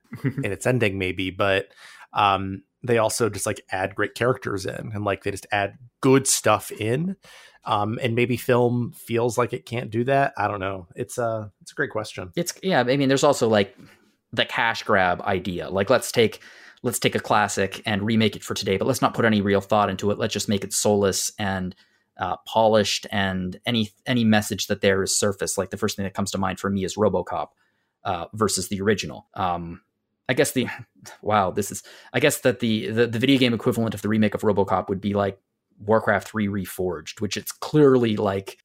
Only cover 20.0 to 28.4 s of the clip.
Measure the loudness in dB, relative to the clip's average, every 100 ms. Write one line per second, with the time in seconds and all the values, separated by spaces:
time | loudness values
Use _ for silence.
20 | -2 0 -2 -2 -2 -4 -2 -2 2 2
21 | 2 0 -4 -6 -4 -4 -6 -10 _ _
22 | _ -8 -6 -6 -2 2 6 6 4 -2
23 | -4 -2 -2 -2 -4 -6 -2 -2 -2 _
24 | -2 2 4 4 2 -6 -4 0 2 2
25 | 0 0 0 -2 -4 -2 -4 -2 -4 -2
26 | -6 -4 -4 -2 -4 -4 -4 -2 -4 0
27 | 0 0 -4 -6 -8 _ _ _ _ _
28 | -6 -6 -8 0